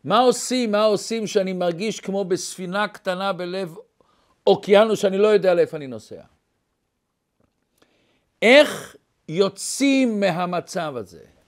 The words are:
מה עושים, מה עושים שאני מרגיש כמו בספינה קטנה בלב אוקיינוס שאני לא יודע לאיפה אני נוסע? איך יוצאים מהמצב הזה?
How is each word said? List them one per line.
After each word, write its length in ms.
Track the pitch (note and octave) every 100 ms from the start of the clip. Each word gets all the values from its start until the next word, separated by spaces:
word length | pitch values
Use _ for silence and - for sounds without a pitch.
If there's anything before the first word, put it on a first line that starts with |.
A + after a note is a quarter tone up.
מה 160 | C#3 G#3
עושים, 520 | B3+ - - B3+ A#3
מה 120 | G#3
עושים 440 | G#3+ G3 - A3+ G3+
שאני 260 | G#3 F#3+
מרגיש 460 | F3+ F3+ E3+ A3 -
כמו 260 | - G3 F#3
בספינה 640 | F3+ - - F#3 F#3+ G#3
קטנה 460 | - F#3+ F3+ G3
בלב 420 | F3+ F3 F#3 F#3 E3+ - _ _ _ _ _ -
אוקיינוס 520 | F#3+ - G3+ A3 G#3
שאני 180 | G3+ F#3+
לא 100 | G#3+
יודע 260 | G#3 F#3
לאיפה 240 | F3 D#3 D#3
אני 100 | C#3
נוסע? 340 | A2 - F#2+ - _ _ _ _ _ _ _ _ _ _ _ _ _ _ _ _ _ _ _ _ _
איך 540 | G#3 C#4 D4+ - - - _ _ -
יוצאים 920 | D#3+ G3 G3 - - C#4 C4+ B3+ G#3+
מהמצב 720 | G3 E3+ F3+ F3 - F#3 D#3 B2+
הזה? 260 | F#2+ D#2+ - _